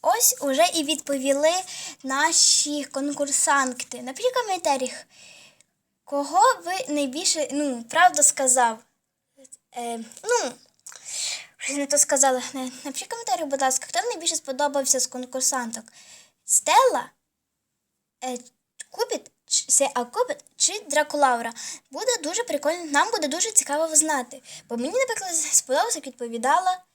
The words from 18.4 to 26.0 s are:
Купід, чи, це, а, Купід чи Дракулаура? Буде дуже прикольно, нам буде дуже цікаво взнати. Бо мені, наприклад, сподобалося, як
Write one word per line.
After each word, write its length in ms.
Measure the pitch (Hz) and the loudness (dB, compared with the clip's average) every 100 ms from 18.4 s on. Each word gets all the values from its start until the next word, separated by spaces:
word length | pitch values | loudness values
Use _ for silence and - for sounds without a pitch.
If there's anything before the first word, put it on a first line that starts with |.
| - _ _ _ - | -12 _ _ _ -16
Купід, 400 | - 494 302 - _ _ | -6 -4 -4 -8 _ _
чи, 200 | - - | -2 2
це, 240 | - 277 | 2 2
а, 100 | 247 | 0
Купід 400 | 233 - 508 - _ _ | -4 -4 -4 -4 _ _
чи 240 | - 403 311 | -2 -2 -2
Дракулаура? 640 | 294 302 294 277 233 226 233 - - _ | 0 0 2 2 2 -4 -10 -14 -14 _
Буде 260 | 262 440 466 | -4 -2 -2
дуже 220 | 294 381 | -4 -4
прикольно, 400 | 480 294 294 349 | -4 -2 -2 -4
нам 260 | 330 285 403 | 0 2 2
буде 180 | 453 294 | 0 -2
дуже 240 | 320 440 | -2 0
цікаво 340 | 427 - 294 320 | 0 2 -2 2
взнати. 560 | 311 311 285 240 269 - - _ | 2 2 -2 -4 -14 -18 -20 _
Бо 80 | 233 | -6
мені, 220 | 262 466 | -2 -2
наприклад, 380 | 508 440 370 339 | -2 -4 -4 -4
сподобалося, 640 | - - - 277 440 | 0 0 0 0 0
як 80 | 330 | -4